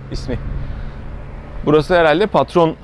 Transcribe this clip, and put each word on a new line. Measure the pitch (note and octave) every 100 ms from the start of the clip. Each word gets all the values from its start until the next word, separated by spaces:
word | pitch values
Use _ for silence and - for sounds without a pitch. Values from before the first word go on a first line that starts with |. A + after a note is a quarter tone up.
| -
ismi. | - - A#2+ - - - - - - - - - - - -
Burası | - D3+ D3 F3
herhalde | D#3+ D#3 G#3
patron | D#3 C3+ F3+ D#3+ -